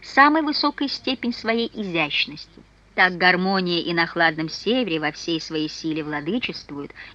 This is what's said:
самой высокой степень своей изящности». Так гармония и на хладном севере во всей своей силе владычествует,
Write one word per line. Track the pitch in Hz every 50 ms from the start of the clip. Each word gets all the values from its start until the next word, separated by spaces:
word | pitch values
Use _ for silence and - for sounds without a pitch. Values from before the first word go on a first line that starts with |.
самой | - - - - 277 294 302 320
высокой | 302 302 294 - - 294 285 - 285 262
степень | - - - 262 262 - - 240
своей | 233 - - 220 226 233 233 -
изящности». | - - 208 190 165 165 156 143 143 - - - 147 165 - - - - - _ _ _ _ _ -
Так | - 185 185 185
гармония | 170 180 180 180 180 185 190 196 190 185 175 175 170
и | - - 170
на | 170 170
хладном | 165 - 170 170 165 156 156 160 160
севере | - - - 196 233 262 247 185 160 156
во | 151 151
всей | 151 - - 170 170 160
своей | - - 160 156 156 151
силе | - - - 160 156 156 151
владычествует, | 151 151 147 147 160 208 254 - - 165 - - - 151 143 143 - - - - - -